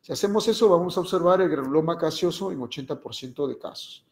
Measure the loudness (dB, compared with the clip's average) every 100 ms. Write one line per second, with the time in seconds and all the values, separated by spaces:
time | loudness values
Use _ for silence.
0 | _ -2 0 2 2 4 6 6 4 -2
1 | -2 0 4 4 4 0 2 2 2 0
2 | -2 0 -2 -2 -6 -6 -8 -10 -8 -10
3 | -10 -12 -14 -6 -6 -4 -10 -14 -16 -18
4 | _